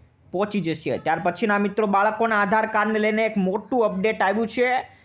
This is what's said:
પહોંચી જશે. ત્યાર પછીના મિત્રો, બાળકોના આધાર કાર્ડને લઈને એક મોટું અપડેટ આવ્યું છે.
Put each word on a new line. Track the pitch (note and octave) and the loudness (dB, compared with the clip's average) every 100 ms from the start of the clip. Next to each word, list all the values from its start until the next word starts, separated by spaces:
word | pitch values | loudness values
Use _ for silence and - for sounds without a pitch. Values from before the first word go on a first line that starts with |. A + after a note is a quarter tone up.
| - _ - | -20 _ -8
પહોંચી | F3+ G#3 G3+ | -4 -2 -2
જશે. | E3 D#3 D3 A2+ | -2 -4 -4 -2
ત્યાર | D#3 E3 F3+ | 0 0 -2
પછીના | F3 G#3+ G3+ | 0 0 2
મિત્રો, | G3+ G3+ G#3 | 0 0 2
બાળકોના | G3 G#3+ G#3+ A3+ G#3 | 2 2 0 0 2
આધાર | G3 A3 G#3+ | 2 2 2
કાર્ડને | G#3+ G#3+ G#3+ | 0 0 0
લઈને | G#3+ G#3+ A3 | 0 0 0
એક | G#3+ | 0
મોટું | F#3 G#3 - B3+ G#3 | 0 -2 -2 0 0
અપડેટ | F#3 A3 A3 | 0 -2 0
આવ્યું | F#3+ G#3+ A3+ | 0 0 -2
છે. | B3 B3 B3+ - - | 0 0 0 -4 -16